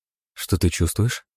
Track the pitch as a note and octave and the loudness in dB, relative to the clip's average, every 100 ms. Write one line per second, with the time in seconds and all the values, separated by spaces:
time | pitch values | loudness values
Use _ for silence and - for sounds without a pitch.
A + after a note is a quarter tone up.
0 | _ _ _ - - F#2 F2 - E2 - | _ _ _ -16 -2 2 2 2 0 0
1 | A#2+ - - | -2 -2 -12